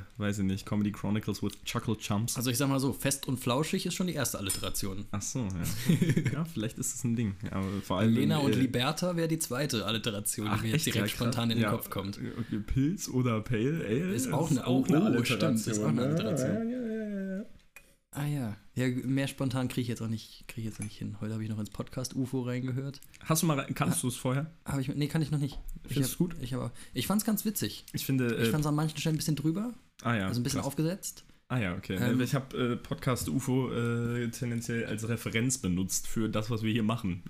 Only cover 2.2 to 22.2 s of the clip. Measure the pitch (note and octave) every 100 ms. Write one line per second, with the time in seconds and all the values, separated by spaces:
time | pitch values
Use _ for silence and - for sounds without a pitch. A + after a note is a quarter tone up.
2.2 | A#2 - A#2+ A#2 C3+ C3+ C3 G#2+ C#3 C#3
3.2 | - B2+ - B2 D#3 F#3+ F#3 E3 F3+ D3
4.2 | B2 - G2 - F#2+ - G2+ F#2+ G2+ G2+
5.2 | - C3+ G#2+ F#2 E2 G2+ - E3 E3+ C3+
6.2 | C3 C3+ E3 - A2 - - - A#2+ A#2
7.2 | A2+ F#2+ G2+ F#2+ F#2+ G2 - F#2 A2 A2+
8.2 | C#3+ D#3 C#3 A#2 C3 A#2 C3 D3+ F3+ E3+
9.2 | E3 D#3+ - A#2+ C#3+ A#2+ F#2 A2 A2 G2+
10.2 | G2+ - G#2+ G#2+ A2 C#3 C3 A2+ G#2 -
11.2 | A#2 A#2 A#2 A2+ G#2+ A2+ - - G2 G2+
12.2 | A#2+ - A2+ A2+ G2+ C3 C#3+ G#3 - B2+
13.2 | B2+ A2 G2+ A2+ B2 E3 - A#2 F3+ G#3
14.2 | C4 - E3 C3+ - B2+ - D3+ G#3+ B2
15.2 | A#2 A#2 - A2+ A#2 G#2+ G#2+ A2+ B2+ D#3+
16.2 | A3 D3+ F3+ G3+ A3+ B3+ A3+ A3 G#3+ G3+
17.2 | F#3+ F#3+ A#3+ - - - - _ _ -
18.2 | D3 D3 A#2 G2+ - - B2+ B2+ B2+ C3+
19.2 | C3+ - C3+ B2+ B2+ - A#2 A2+ A2+ A2
20.2 | - - - - A2+ G#2 G#2+ - G#2+ G#2
21.2 | G#2 A2 A2 G#2+ G#2 - B2 - B2+ C3+